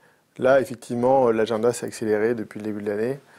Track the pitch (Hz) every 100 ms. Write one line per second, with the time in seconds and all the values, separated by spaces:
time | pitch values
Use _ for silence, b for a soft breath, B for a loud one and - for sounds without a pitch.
0 | b b b - 127 139 120 120 - 120
1 | 123 135 123 113 110 110 120 120 113 -
2 | 110 107 110 117 104 107 107 104 104 104
3 | 117 139 B